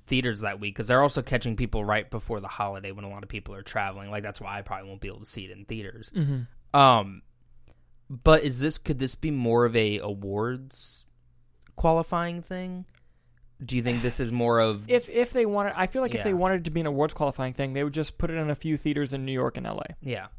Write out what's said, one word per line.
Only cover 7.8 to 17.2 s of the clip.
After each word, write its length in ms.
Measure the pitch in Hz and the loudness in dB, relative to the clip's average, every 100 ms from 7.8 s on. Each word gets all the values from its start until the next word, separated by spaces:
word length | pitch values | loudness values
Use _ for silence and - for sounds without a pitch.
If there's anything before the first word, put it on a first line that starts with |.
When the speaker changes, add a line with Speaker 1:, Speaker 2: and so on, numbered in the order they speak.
| - - - | -20 -20 -16
Speaker 1:
but 340 | 123 160 156 | 2 6 6
is 160 | 147 123 | 6 0
this, 180 | 151 - | 0 0
could 220 | - 131 | -2 -2
this 160 | 135 - | -2 -2
be 160 | 156 | -2
more 340 | 139 117 117 120 | 0 4 6 6
of 100 | 113 | 4
a 220 | 107 104 | 2 0
awards 1040 | 104 101 98 104 117 127 135 - - - - _ _ _ _ _ - - | -4 -6 -4 -2 -2 -4 -10 -12 -12 -12 -18 _ _ _ _ _ -12 0
qualifying 640 | 165 165 165 175 170 175 | 4 4 2 -2 -2 -6
thing? 440 | - 185 185 180 185 _ - _ _ _ - - | -8 -8 -8 -10 -12 _ -20 _ _ _ -20 -14
Do 120 | 123 127 | -4 0
you 60 | |
think 180 | 120 120 | 0 0
this 180 | 123 - | 0 0
is 120 | 120 | 0
more 280 | 120 117 117 | 2 4 6
of 300 | 110 104 110 | 4 2 2
Speaker 2:
If, 200 | 240 240 | 2 2
if 220 | 233 240 | 0 2
they 140 | 254 220 | 2 2
wanted, 280 | 202 202 175 | 2 0 0
I 120 | 185 | -2
feel 140 | 262 | 0
like 140 | 247 233 | 0 0
if 80 | |
they 80 | 208 | 0
Speaker 1:
Yeah. 40 | 180 | 2
Speaker 2:
wanted 260 | 185 185 | 2 2
it 20 | 160 | 0
to 60 | |
be 100 | 165 | -2
an 60 | 156 | 0
awards 260 | 139 151 | 2 0
qualifying 400 | - | 2